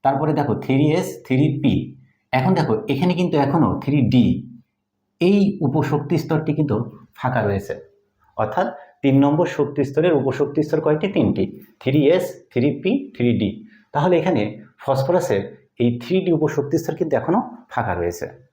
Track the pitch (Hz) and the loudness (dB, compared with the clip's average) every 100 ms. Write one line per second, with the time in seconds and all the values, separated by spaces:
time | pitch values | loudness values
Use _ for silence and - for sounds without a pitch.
0 | 135 139 151 151 143 104 - 135 151 165 | 0 0 0 0 0 -2 0 2 2 2
1 | 180 - - 131 156 135 120 92 - - | -2 -10 -2 2 2 2 0 0 -4 -14
2 | _ _ _ 127 180 175 151 110 - 139 | _ _ _ 0 2 2 2 -2 -2 0
3 | 180 170 175 - 139 165 113 - - 147 | 0 0 0 0 2 2 2 0 -2 0
4 | 110 127 98 - - - _ _ _ _ | 4 4 4 0 -6 -20 _ _ _ _
5 | _ _ 175 202 202 - 143 151 131 147 | _ _ 2 4 2 0 0 0 0 -2
6 | - 170 - 156 - 156 151 107 120 - | 0 -2 0 -2 -2 -2 0 0 -4 -12
7 | - - 131 123 101 98 - - - _ | -20 -8 -4 0 0 -2 -6 -12 -12 _
8 | _ _ _ - 110 - 208 - - _ | _ _ _ -6 -2 -2 -4 -6 -20 _
9 | 139 135 143 156 170 - 139 139 135 - | 2 4 4 2 0 -2 -4 -2 -2 0
10 | 175 151 131 127 143 156 156 160 156 151 | 2 2 0 -2 -2 -2 -2 0 0 0
11 | 196 180 104 - 95 - - _ - 147 | 0 0 0 0 -4 -6 -20 _ 0 2
12 | 143 180 - - _ 127 139 135 185 277 | 4 2 0 -12 _ 0 0 0 -2 -2
13 | - - 120 113 104 - - _ _ 143 | -4 -2 0 2 -2 -4 -18 _ _ -2
14 | 175 170 165 160 - - - _ - 135 | 2 2 2 0 -2 -6 -20 _ -2 0
15 | 131 175 - 101 101 - _ _ 120 120 | 2 0 2 -2 -2 -14 _ _ 0 0
16 | - 185 180 160 151 151 131 160 160 160 | -2 0 2 0 0 -2 -2 -2 -4 -4
17 | 165 131 135 196 - - _ - 113 87 | -2 -2 0 -2 -2 -14 _ -4 -4 -2
18 | 87 - - - _ | -4 -4 -12 -14 _